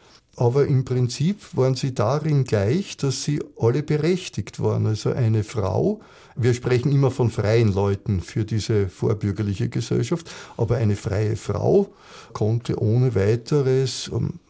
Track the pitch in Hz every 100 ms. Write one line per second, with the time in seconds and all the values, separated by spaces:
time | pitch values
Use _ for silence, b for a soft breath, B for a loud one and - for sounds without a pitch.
0 | b b b - 117 135 139 135 131 127
1 | 123 - 156 208 - - 131 131 139 120
2 | 107 147 156 143 131 107 98 165 196 -
3 | 139 127 - 147 - - - 139 147 151
4 | 156 185 - - - - 107 110 107 104
5 | 127 - 113 110 104 117 95 104 190 208
6 | B B B B 123 123 127 127 143 139
7 | 135 127 120 - 101 113 110 98 101 95
8 | - 95 - 113 110 110 - 107 95 -
9 | 117 104 104 92 104 95 117 123 117 120
10 | 120 165 - B B B 110 - 107 101
11 | - 98 107 107 - 98 113 180 196 B
12 | B B B - 107 117 - - 104 120
13 | 127 107 98 117 - 151 131 131 131 -
14 | - 113 - - _